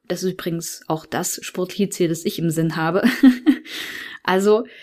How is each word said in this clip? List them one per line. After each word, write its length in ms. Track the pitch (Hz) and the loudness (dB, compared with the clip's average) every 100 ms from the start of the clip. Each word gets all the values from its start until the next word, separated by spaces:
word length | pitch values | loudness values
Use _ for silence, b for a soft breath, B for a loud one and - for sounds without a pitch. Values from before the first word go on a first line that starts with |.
| - | -8
Das 160 | 175 | -4
ist 100 | 185 | -4
übrigens 500 | 180 175 165 156 - - | -4 -6 -6 -8 -10 -6
auch 180 | 160 | -6
das 360 | - 131 180 - | -4 -6 -4 -6
sportliche 460 | - - 262 - 190 | -8 -6 -4 -2 -2
Ziel, 200 | - 170 | 0 -2
das 160 | 160 | -2
ich 140 | - - | -4 -2
im 100 | 165 | -2
Sinn 280 | 156 165 160 | 0 0 0
habe. 260 | 160 185 233 | 0 2 0
<laughs> 40 | - 165 - 311 - B B B B B B - | 6 6 6 4 2 B B B B B B 0
Also 380 | 190 202 214 254 B | 2 4 4 0 B